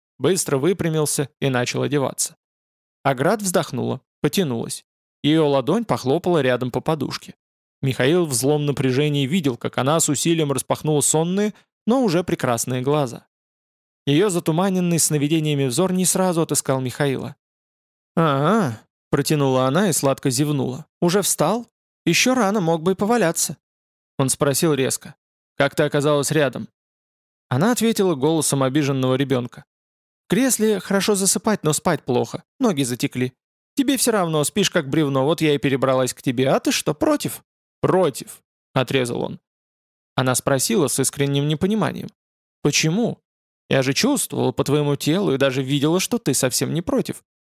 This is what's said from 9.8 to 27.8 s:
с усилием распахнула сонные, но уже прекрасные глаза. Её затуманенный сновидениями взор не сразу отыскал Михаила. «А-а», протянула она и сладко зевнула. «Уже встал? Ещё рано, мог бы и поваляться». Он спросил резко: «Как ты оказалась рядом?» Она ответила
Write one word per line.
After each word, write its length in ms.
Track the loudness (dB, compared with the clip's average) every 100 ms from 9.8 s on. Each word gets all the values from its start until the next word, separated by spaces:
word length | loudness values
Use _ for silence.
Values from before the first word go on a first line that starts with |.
| 0 2
с 100 | 0
усилием 420 | 0 0 0 0
распахнула 500 | -2 -2 -4 0 0
сонные, 520 | 2 0 0 0 -2 -4 _ _ 0
но 160 | 2
уже 200 | 2 0
прекрасные 580 | 0 -2 -2 -2 -2 -4
глаза. 460 | 0 0 -2 -6 -18 _ _ _ _ _ _ _ 0
Её 240 | 2 2
затуманенный 720 | 0 0 0 0 0 0 0
сновидениями 640 | 0 0 0 0 0 0 0
взор 260 | 0 0
не 120 | 2 0
сразу 360 | 2 0 0
отыскал 380 | 0 -2 -2 -2
Михаила. 560 | -4 -2 -2 -2 -6 -14 _ _ _ _ _ _ _ 0
«А-а», 680 | 0 2 2 2 0 -4 -12 _ _
протянула 560 | -2 2 2 2 2 2
она 220 | 2 2
и 40 |
сладко 380 | 2 0 0 0
зевнула. 560 | 0 0 0 -4 -6 -14 _
«Уже 200 | 0 2
встал? 460 | 0 0 0 0 -6 _ _ _ -2
Ещё 280 | 2 2
рано, 280 | 2 2 0
мог 200 | 0 0
бы 120 | 0
и 20 | 0
поваляться». 640 | 0 2 2 0 -4 -6 _ _ _ _ _ -4
Он 120 | -2
спросил 440 | 0 0 2 0
резко: 420 | 0 -2 -4 -10 -20 _ _ _ _
«Как 180 | -2 0
ты 80 |
оказалась 480 | 0 0 2 0 0
рядом?» 360 | 0 0 -2 -12 _ _ _ _ _ _ _ _
Она 220 | 0 0
ответила 440 | 2